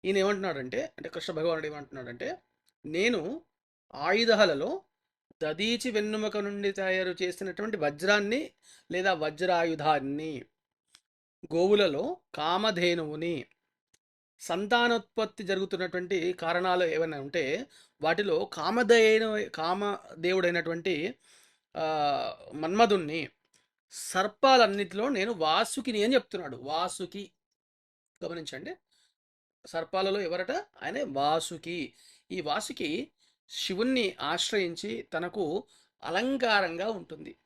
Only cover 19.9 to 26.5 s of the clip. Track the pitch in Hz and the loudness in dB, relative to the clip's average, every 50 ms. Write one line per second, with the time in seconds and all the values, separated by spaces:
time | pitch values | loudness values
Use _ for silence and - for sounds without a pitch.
19.9 | 196 - - - - 165 160 180 185 190 180 175 175 170 160 165 165 170 165 196 | -4 -6 -10 -16 -12 -2 0 2 2 4 2 2 2 0 -2 -2 -4 -2 -2 -2
20.9 | 175 147 160 214 262 _ _ _ - - _ _ _ _ _ _ _ 156 160 156 | -2 0 -2 -6 -6 _ _ _ -20 -20 _ _ _ _ _ _ _ -4 -2 -2
21.9 | 160 151 147 147 139 135 123 107 - - - - 117 151 156 165 185 214 233 202 | 0 0 2 2 2 0 -2 -4 -8 -10 -16 -14 -8 -4 -2 0 6 6 6 6
22.9 | 208 190 165 147 156 165 151 - _ _ _ _ _ _ _ _ _ _ _ _ | 6 2 0 -2 -4 -6 -6 -8 _ _ _ _ _ _ _ _ _ _ _ _
23.9 | - - - - - 185 196 208 - _ - 269 262 254 233 196 196 202 202 170 | -14 -12 -12 -2 0 0 0 0 0 _ 6 8 10 10 8 6 4 -2 -4 -4
24.9 | 175 202 226 277 277 196 190 226 233 170 156 156 160 190 226 - - 277 233 262 | -2 -2 -2 0 0 0 0 -2 0 0 2 2 4 2 2 0 -2 -6 -4 -2
25.9 | 220 208 202 233 269 247 - _ - 185 170 139 | 0 2 2 4 4 2 2 _ -8 -8 -8 -8